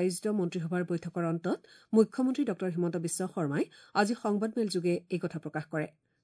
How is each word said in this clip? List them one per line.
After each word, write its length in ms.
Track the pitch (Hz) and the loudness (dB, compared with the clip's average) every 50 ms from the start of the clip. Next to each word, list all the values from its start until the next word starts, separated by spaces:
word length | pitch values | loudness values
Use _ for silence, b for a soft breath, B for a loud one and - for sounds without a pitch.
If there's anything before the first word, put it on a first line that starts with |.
আয়োজিত 260 | 180 185 175 170 - 214 214 208 | 0 0 0 -2 -2 -2 0 0
মন্ত্ৰীসভাৰ 440 | 180 170 - 185 160 165 180 180 180 175 | 0 0 -2 -2 -2 -2 0 -2 0 0
বৈঠকৰ 340 | 175 170 - 170 - 175 170 165 | -2 -4 -4 -4 -4 -2 -2 0
অন্তত 280 | 165 170 165 175 - - b b b b b b - | 0 -2 -2 -2 -2 -4 b b b b b b 6
মুখ্যমন্ত্ৰী 520 | 220 220 214 - - 262 254 262 285 285 226 | 6 6 6 4 0 0 0 2 0 0 0
ডক্টৰ 200 | 190 175 190 185 170 | -2 -2 -2 -2 0
হিমন্ত 220 | 175 170 175 160 180 165 | 0 0 0 0 -2 -2
বিশ্ব 160 | 165 - - 185 185 - | -4 -4 -4 -4 -4 -2
শৰ্মাই 300 | - 165 143 139 160 403 B B B B B B | -2 -2 0 0 0 -2 B B B B B B
আজি 200 | 190 208 202 240 - - | 2 2 2 0 -2 -2
সংবাদমেলযোগে 720 | 220 202 208 202 226 220 247 226 202 - 185 170 180 175 175 175 - 190 | 0 0 0 0 -2 0 -2 -2 0 0 0 0 0 0 0 -2 -4 -4
এই 60 | 170 - | -4 -4
কথা 160 | 170 - 160 - | -4 -6 -6 -8
প্ৰকাশ 200 | 156 - 156 151 - - | -6 -6 -8 -8 -6 -4
কৰে। 160 | 156 151 - - _ _ _ _ _ | -4 -4 -4 -8 _ _ _ _ _